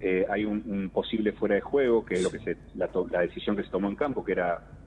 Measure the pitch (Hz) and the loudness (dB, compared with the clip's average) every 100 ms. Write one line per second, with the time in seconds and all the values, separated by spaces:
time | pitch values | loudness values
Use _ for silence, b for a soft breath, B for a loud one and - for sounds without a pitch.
0 | 101 92 98 101 107 104 107 98 95 104 | 0 2 2 0 0 -2 -2 -4 -2 -2
1 | - 110 107 - 104 101 - 143 131 117 | -2 0 0 2 2 2 2 2 4 4
2 | 107 90 92 - - 85 - - 87 92 | 2 0 0 0 -4 -6 -8 -6 -2 -2
3 | 90 90 87 - - 101 95 95 101 98 | 0 0 0 -2 -2 -2 -2 -2 0 0
4 | 147 - 92 92 87 82 - - | -2 -2 -2 0 0 -2 -6 -18